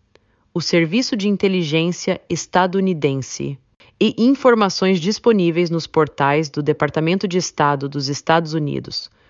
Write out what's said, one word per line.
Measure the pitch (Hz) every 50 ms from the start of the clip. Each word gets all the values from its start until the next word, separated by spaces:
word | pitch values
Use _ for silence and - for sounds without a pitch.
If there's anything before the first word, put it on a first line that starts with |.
| _ _ _ _ _ _ _ _ _ _ -
o | 175 156
Serviço | - - 170 165 156 165 240 262 - -
de | 214 190 208
Inteligência | 202 185 - 196 190 185 170 147 151 160 165 175 175 - - - 185 - _
Estadunidense, | - 175 165 - - - 185 185 185 175 196 190 190 185 151 139 143 135 135 131 - - - 139 143 143 - _ _ _ _ - _ _ -
e | 208 220 - -
informações | 220 254 277 262 - 254 240 220 208 190 - - 190 190 190 180
disponíveis | 151 196 214 - - 240 226 202 180 170 160 170 180 165
nos | 165 165 156
portais | - - 160 156 139 - - 143 139 143 151 160 147
do | - 147 147
Departamento | 143 151 151 156 147 - 160 156 165 180 196 -
de | 196 170 185
Estado | 170 - - - 156 147 143 139 139
dos | 139 139 143 139 135
Estados | 143 - - - 160 170 170 156 151
Unidos, | 165 151 143 139 135 135 - - - - - _ _ _ _